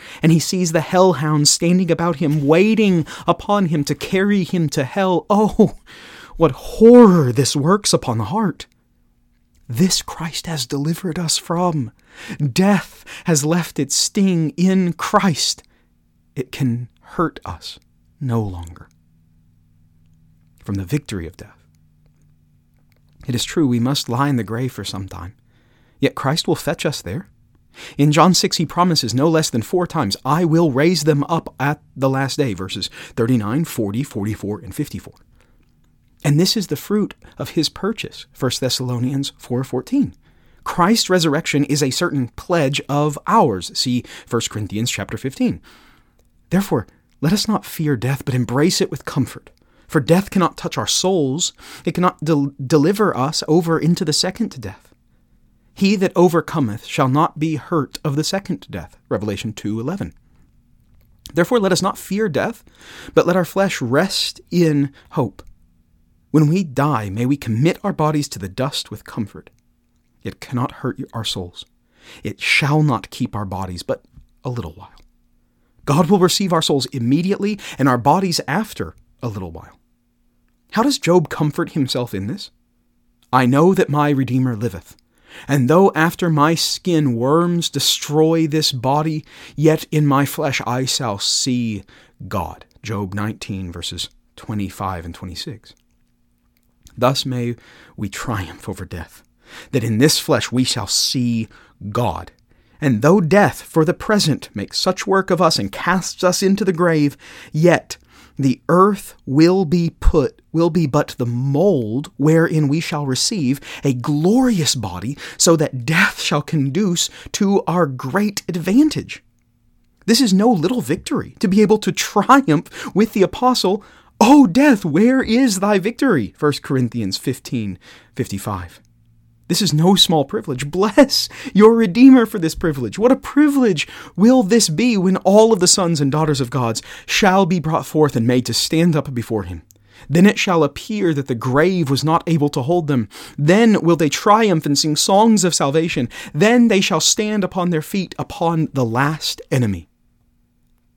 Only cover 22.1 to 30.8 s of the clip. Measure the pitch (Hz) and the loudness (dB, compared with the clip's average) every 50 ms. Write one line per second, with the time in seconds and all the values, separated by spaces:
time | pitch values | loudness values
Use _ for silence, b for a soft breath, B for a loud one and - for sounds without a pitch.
22.1 | _ _ _ _ _ _ _ _ _ _ _ _ _ _ _ _ _ _ _ _ | _ _ _ _ _ _ _ _ _ _ _ _ _ _ _ _ _ _ _ _
23.1 | _ _ - - 120 113 - - - 175 151 127 120 117 117 131 143 - - - | _ _ -8 -6 -4 -4 -4 -2 0 0 0 2 2 0 0 0 -2 -4 -4 -4
24.1 | 117 123 139 147 135 120 104 104 113 117 131 127 - - 98 - - 107 98 95 | -2 -2 0 0 0 -2 -2 -4 -6 -6 -6 -6 -8 -10 -10 -10 -10 -10 -10 -12
25.1 | 92 87 85 90 - _ _ _ _ _ _ _ _ _ _ _ _ _ 139 - | -12 -14 -14 -16 -16 _ _ _ _ _ _ _ _ _ _ _ _ _ -4 -4
26.1 | - - - 131 151 - - 196 156 - - 143 156 - - 160 - - - 87 | -2 -4 -4 -2 -2 -2 -2 -2 -4 -2 -4 -6 -6 -4 -4 -6 -6 -6 -8 -10
27.1 | 101 175 - - _ _ _ _ _ _ _ B B B B B B - 147 151 | -10 -10 -10 -14 _ _ _ _ _ _ _ B B B B B B 0 2 4
28.1 | 147 170 156 185 170 - - 185 - - 160 - - 175 180 185 160 - - 107 | 6 6 6 6 4 2 0 -2 -2 -4 -4 -2 0 0 0 2 2 0 -2 -2
29.1 | 113 127 143 165 160 156 151 - - 117 - - - 180 175 - - 160 120 98 | -2 0 2 2 2 2 0 0 -4 -6 -4 -2 -2 -2 -2 -2 -4 -4 -4 -4
30.1 | - - - 131 147 170 180 156 156 165 175 151 120 131 | -4 -4 -2 -2 0 0 2 2 2 2 2 2 2 2